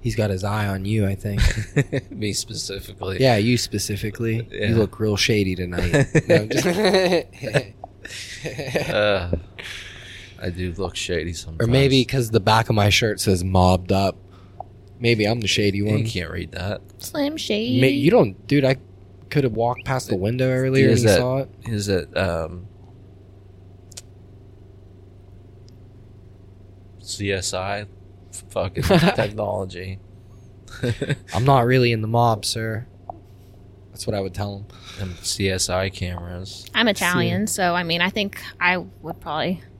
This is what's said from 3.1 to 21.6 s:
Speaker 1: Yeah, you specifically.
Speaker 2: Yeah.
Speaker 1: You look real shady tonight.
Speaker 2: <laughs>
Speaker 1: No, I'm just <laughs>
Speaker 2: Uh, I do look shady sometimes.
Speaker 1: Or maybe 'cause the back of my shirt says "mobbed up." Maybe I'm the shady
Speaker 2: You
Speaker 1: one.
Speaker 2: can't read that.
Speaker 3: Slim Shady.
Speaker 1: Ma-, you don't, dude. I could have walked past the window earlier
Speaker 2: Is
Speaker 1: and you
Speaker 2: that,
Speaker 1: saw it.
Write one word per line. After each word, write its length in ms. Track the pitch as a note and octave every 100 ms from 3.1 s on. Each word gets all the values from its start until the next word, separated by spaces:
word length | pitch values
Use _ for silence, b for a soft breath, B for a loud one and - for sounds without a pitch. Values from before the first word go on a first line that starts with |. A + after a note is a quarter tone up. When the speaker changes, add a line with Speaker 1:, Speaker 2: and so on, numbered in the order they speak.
| F#2+
Speaker 1:
Yeah, 160 | C3 A2+
you 200 | A2 A#2+
specifically. 920 | - G#2 - G2+ A2 - A#2 A2+ A2+
Speaker 2:
Yeah. 180 | - G#2+
Speaker 1:
You 80 | A2+
look 220 | G#2 -
real 160 | G#2+ G2+
shady 380 | - A2 F#2+
tonight. 380 | F2+ F2+ F2+ F2
Speaker 2:
<laughs> 140 | D3 C3+ E3 -
Speaker 1:
No, 80 | E3
I'm 120 | G#2+
just 180 | - G3
<laughs> 2250 | F3 G#3+ F#3+ F#3 F3 - - - C#3+ G#2 - - - - - - - D#3+ A2 C3+ B2 C#3+
Speaker 2:
Uh, 400 | G#2 G#2 G2 F2 E2 - - B B B B B B B -
I 100 | F#2+
do 220 | F2 F2+
look 240 | E2+ F#2 -
shady 360 | - F2 D#2+
sometimes. 360 | E2 - D#2+ A#2
Speaker 1:
Or 20 |
maybe 340 | C3 C#3 C3
'cause 260 | A#2+ C3 A#2
the 80 | A2
back 280 | G2 A2 A2+
of 60 |
my 140 | A2 G#2
shirt 320 | G2 A2+ G#2
says 240 | - F#2+
"mobbed 480 | F#2 F#2 F2+ F#2 F2+
up." 240 | F#2+ G2 - - B B B - - - -
Maybe 260 | A#2 A2+
I'm 160 | G#2 A#2+
the 60 | G#2
shady 320 | - G#2 G2
Speaker 2:
You 60 | G#2
Speaker 1:
one. 180 | G#2+
Speaker 2:
can't 260 | A2 G2 D#2+
read 180 | E2+ E2
that. 280 | F2 F#2 G#2 - -
Speaker 3:
Slim 380 | - D#4 C#4+ D#4
Shady. 440 | - G#3 A3+ B3+
Speaker 1:
Ma-, 60 | C4+
you 240 | C#4+ D#3
don't, 340 | A#3 C3+ F#2+ -
dude. 160 | C#3+
I 120 | C3 C3+ - - - - -
could 140 | D3+
have 80 | C3+
walked 320 | A2 A#2 B2
past 240 | A#2 C3 -
the 80 | G2
window 340 | G2 B2 C3
earlier 380 | B2+ C3 C3 C3+
Speaker 2:
Is 160 | A#2+
Speaker 1:
and 60 | A2+
you 40 |
Speaker 2:
that, 60 | F#2+
Speaker 1:
saw 160 | B2 C3
it. 100 | C3+ -